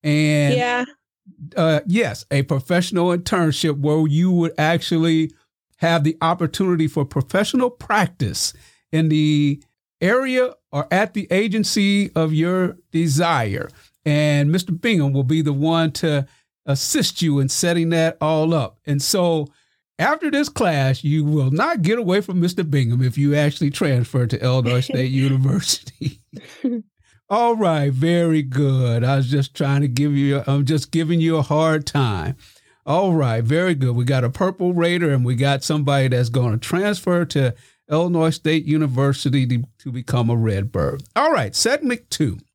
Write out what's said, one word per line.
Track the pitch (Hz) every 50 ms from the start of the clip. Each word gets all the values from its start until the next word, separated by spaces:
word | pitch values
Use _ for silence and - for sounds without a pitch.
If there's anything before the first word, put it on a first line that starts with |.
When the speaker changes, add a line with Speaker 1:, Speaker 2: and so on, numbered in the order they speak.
| -
Speaker 1:
And | 151 147 151 156 151 151 147 147 143 131
Speaker 2:
Yeah. | 247 247 247 247 247 247 - - _ _ _ _ _ _ - - _ 147 - -
Speaker 1:
uh, | 214 165 160 156 147 -
yes, | 196 175 220 - 104 104 - - _
a | 143 143
professional | 139 - 147 135 - - 175 175 180 180 - 175 170 180
internship | 175 175 175 - 202 185 170 156 139 - - 160 147 143
where | 139 151 151 156 156
you | 151 147 160 175 185
would | 180 175 170 165 -
actually | - 151 156 170 165 - - 175 165 160 170 160 160 160 160 - _ _ _ _ _ _ _ _ _
have | - 165 170 170 147
the | 156 160 -
opportunity | 165 165 175 175 170 151 - - 196 185 175 160 160
for | 143 - 156 139
professional | - - 139 131 - - 190 214 - - 247 254 247
practice | 247 _ - - 220 214 185 180 - _ 131 98 - - - - - - - - _ _ _ _
in | - 160 160 156
the | 156 156 151 151 151 147 147 143 143 143 _ _ _ _ _ _ _ _
area | 170 185 233 254 269 262 254 254 254 247 - _ _ _
or | - 143 147 -
at | 175 185 214 - -
the | 214 185 -
agency | 175 190 214 226 185 226 208 - - 214 202 196 202 202 202 - -
of | 165 160 156
your | 156 156 160 175 180 185 185 175 180 - _ _
desire. | - 160 170 160 135 147 175 170 160 135 117 104 95 - - - - - - _ _ _ _
And | 151 147 147 151 151 147 143 143 147
Mister | 160 190 180 202
Bingham | 170 170 - 233 220 175 147 139
will | 135 139 139
be | 123 156 160
the | 151 151
one | 143 139 147 160 165 165 165 156
to | - - - 160 147 143 135 - _ _ _ _ _ _ _
assist | 156 139 135 - - - 302 196 - - -
you | 175 160 143 143
in | 135 135
setting | - - - 175 175 170 165 165
that | 170 165 160 165 165 _
all | 156 156 160 156 156 160 170
up. | 156 120 95 - _ _
And | 147 143 143
so | 139 - - 190 180 175 165 156 147 143 _ _ _ _ _ _ _ _ _ -
after | 160 254 302 311 320 302
this | 269 277 294 294
class, | - - 233 180 156 143 135 135 135 - -
you | 147 151 160 147
will | 147 151 151 135 131
not | 139 165 240 320 339 220
get | 160 170 220 240
away | 226 175 180 202
from | 196 - 185 180
Mister | 170 175 180 - 180
Bingham | 156 143 139 127 113 120 123
if | 131 127 113
you | 139 143 143 147
actually | 147 147 147 143 - 160 143
transfer | 143 - - 151 135 123 117 - - 123 123
to | 110 127 -
Illinois | - 127 127 131 120 117 123 123
Speaker 2:
<laughs> | 127
Speaker 1:
State | - - 127 131 131
University. | 131 135 135 139 135 131 131 135 135 196 - - - - - - - _ - - - - _ _ - - - - - -
<laughs> | - 254 240 226 220 _ _ _ _ _ _ _ _ _
All | 202 226 233 233 233
right, | 220 208 175 160 151 143 143
very | 135 127 151 165 170 170 170 165 160 156
good. | 147 131 127 135 147 139 131 131 127 120 117 117 120
I | 127 139
was | 139 135 123
just | 143 143 135 - _
trying | - 147 139 139 143
to | 147 139
give | 120 131 147 147 143
you, | 139 139 139 139 139 -
I'm | - 139 143 143
just | 127 160 151 135 -
giving | - 165 165 151 175 165
you | 160 165 160
a | 156
hard | 143 - 151 151 160 160 156 156 147
time. | - - 147 135 117 101 90 78 87 131 - - - _ - _ _ _ _ _
All | 131 147 175 196 190 170
right, | 160 143 123 113 113
very | 117 113 143 165 180 185 175
good. | 139 131 123 120
We | 120 123
got | 123 139 127 123
a | 120
Purple | 131 - 190 185 190 - 185 180 180
Raider | 170 170 175 175 175 170 156
and | 139 127 123
we | 120 127
got | 117 135 139 139 135 -
somebody | - 156 151 143 143 143 139 131 131
that's | 123 123 123 117
gonna | 120 135 123 120 107 110
transfer | - - - 175 196 208 208 180 - 185 175 175 170
to | - - 143 135 123 - - - - _ _ _ _
Illinois | 151 156 175 180 175 165 160 165
State | 165 - _ 156 160 160 151
University | 147 151 156 156 143 123 127 139 139 135 - - 139 127 139 131
to, | 123 127 117 123 - _ _
to | - 139
become | 123 127 123 - - 123 120 117
a | 120
Redbird. | 117 113 110 101 98 98 117 - 87 76 67 69 69 - - _
All | 220 277 320
right, | 320 202 127 - -
segment | - - 226 269 294 302 247 240 233 _ _
two | - - 165 117 82 - - _